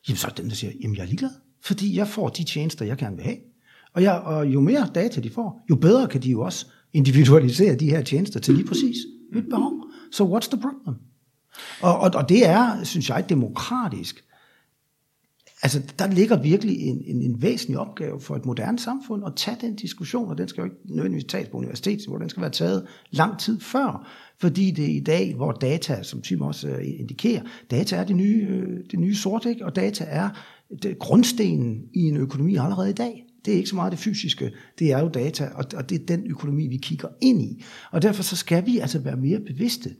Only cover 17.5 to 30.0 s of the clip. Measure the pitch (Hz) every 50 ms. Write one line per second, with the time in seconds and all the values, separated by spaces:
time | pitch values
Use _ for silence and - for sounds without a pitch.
17.5 | 247 - - - 131 139 147 - - - 160 - - 139 135 - 147 135 135 127
18.5 | 120 117 107 - 233 240 - 233 254 269 269 - 220 202 202 180 - - - 208
19.5 | 233 233 240 233 208 208 - 175 - - 170 - - 247 233 180 151 151 185 -
20.5 | - - 175 185 180 - - 190 160 160 165 190 175 151 135 - - 190 - -
21.5 | - 120 123 120 - - - 196 208 208 - - - - - 82 - - 175 147
22.5 | - - 82 87 95 92 92 - - - _ _ - 143 160 208 196 - - 208
23.5 | 226 185 - - - 262 277 214 139 127 - - - - - - _ _ - 170
24.5 | 135 185 196 190 156 151 147 151 156 143 143 156 156 175 190 180 147 120 131 156
25.5 | - - 135 127 151 170 - - 131 98 - - 139 127 - - 185 151 139 147
26.5 | 151 - 143 147 65 - - 139 - 156 127 113 131 - - 233 233 151 - -
27.5 | - - - _ 123 123 - - 185 175 185 185 196 175 196 208 220 220 202 190
28.5 | 190 190 185 185 180 180 185 - - 180 170 190 208 202 - 196 208 226 226 240
29.5 | 233 240 202 175 - 185 185 208 208 -